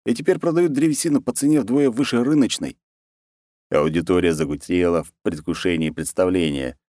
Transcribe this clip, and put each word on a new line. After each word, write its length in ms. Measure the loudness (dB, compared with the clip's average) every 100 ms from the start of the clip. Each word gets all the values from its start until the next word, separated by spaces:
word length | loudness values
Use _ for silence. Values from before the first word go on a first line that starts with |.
| -4
и 80 |
теперь 260 | -2 0 0
продают 320 | 2 2 2
древесину 500 | 2 0 0 0 0
по 120 | 0
цене 280 | -2 2 2
вдвое 280 | 2 2 2
выше 340 | 2 0 0
рыночной». 540 | 2 2 2 0 -8 -10 _ _ _ _ _ _ _ _ -2
Аудитория 600 | 0 2 0 2 2 2
загудела 720 | 0 -2 -6 -2 0 2 0
в 80 | -4 _
предвкушении 640 | -8 -6 -8 -4 -2 -2 -2
представления, 880 | -4 -8 -2 0 2 0 -2 -8 -12 _